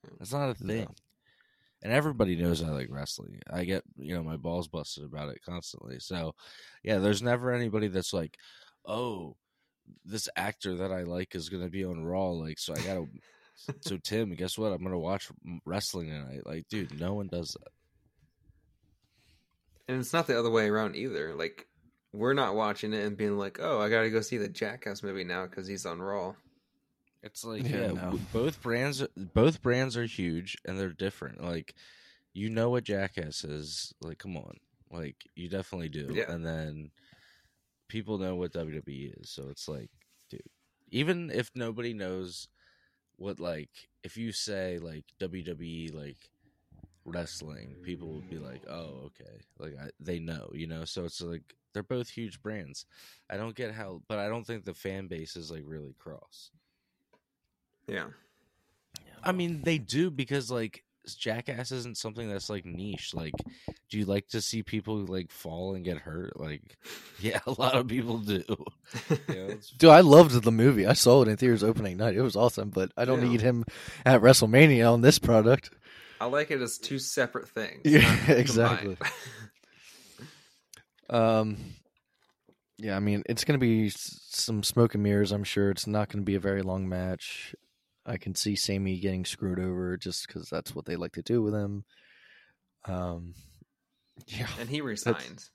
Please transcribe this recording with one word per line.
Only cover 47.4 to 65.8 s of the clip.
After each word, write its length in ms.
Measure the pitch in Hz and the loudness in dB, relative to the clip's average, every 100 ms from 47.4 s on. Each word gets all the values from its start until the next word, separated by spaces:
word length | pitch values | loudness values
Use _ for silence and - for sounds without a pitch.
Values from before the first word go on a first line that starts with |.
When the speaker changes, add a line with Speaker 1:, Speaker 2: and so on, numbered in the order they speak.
| 78 69 60 69 | -14 -16 -18 -18
Speaker 1:
people 260 | 87 90 82 | -12 -12 -12
will 120 | 78 - | -14 -14
be 100 | 85 | -14
like, 240 | 69 65 - | -14 -18 -16
"Oh, 380 | 82 82 67 69 | -14 -14 -16 -20
okay." 300 | _ - 53 _ _ | _ -20 -20 _ _
Like, 160 | 78 69 | -16 -14
I, 100 | 71 - | -18 -14
they 220 | 76 85 | -8 -8
know, 300 | 82 80 50 | -8 -10 -12
you 120 | 71 82 | -12 -10
know? 160 | 80 | -10
So 200 | 82 - 85 | -10 -8 -10
it's 140 | - | -10
like, 340 | 87 85 - - _ | -10 -12 -14 -20 _
they're 100 | 104 | -12
both 260 | 98 127 120 | -8 -8 -8
huge 320 | - 113 92 | -10 -12 -12
brands. 460 | 107 107 76 71 - - - - _ | -12 -10 -12 -16 -20 -20 -20 -20 _
I 80 | 98 | -8
don't 200 | 113 117 | -8 -8
get 160 | 120 | -10
how, 300 | 110 101 87 - | -8 -12 -14 -8
but 120 | 107 | -6
I 80 | 101 | -4
don't 160 | 113 107 | -6 -8
think 180 | 117 | -10
the 100 | 95 | -10
fan 340 | 87 98 95 95 | -10 -8 -8 -8
base 260 | 85 78 | -10 -10
is, 160 | 90 80 | -12 -12
like, 120 | 82 | -14
really 300 | 73 78 73 65 | -12 -14 -14 -18
cross. 520 | - 76 - - - _ _ _ _ _ _ _ _ _ _ _ _ _ - | -20 -20 -20 -20 -20 _ _ _ _ _ _ _ _ _ _ _ _ _ -10
Speaker 3:
Yeah. 200 | - - - _ _ _ _ _ _ _ - - - | -8 -10 -14 _ _ _ _ _ _ _ -20 -20 -8
Speaker 1:
I 80 | - | -4
mean, 320 | 185 175 160 | -2 -2 -2
they 160 | 160 160 | 0 -2
do 320 | 110 139 180 | 0 0 0
because, 400 | 143 127 143 117 | 0 -2 -2 -2
like, 320 | 123 113 - _ _ - | -4 -4 -8 _ _ -20
Jackass 640 | - - 110 123 123 120 | -10 -6 -6 -6 -8 -8
isn't 260 | 131 120 110 | -8 -8 -10
something 320 | 113 107 113 | -10 -8 -8
that's, 220 | 98 - | -8 -6
like, 140 | 104 87 | -8 -8
niche. 480 | 85 101 98 - | -10 -8 -8 -8
Like, 200 | - 80 - - - - - _ | -8 -8 -8 -12 -12 -16 -16 _
do 80 | 104 | -6
you 80 | 98 | 0
like 200 | 101 - | -2 -2
to 100 | 117 | -6
see 240 | - 113 | -4 -6
people, 320 | 104 110 101 107 95 | -4 -6 -4 -6 -4
like, 240 | 92 85 | -6 -8
fall 460 | - 85 82 92 | -12 -12 -8 -6
and 80 | 95 | -6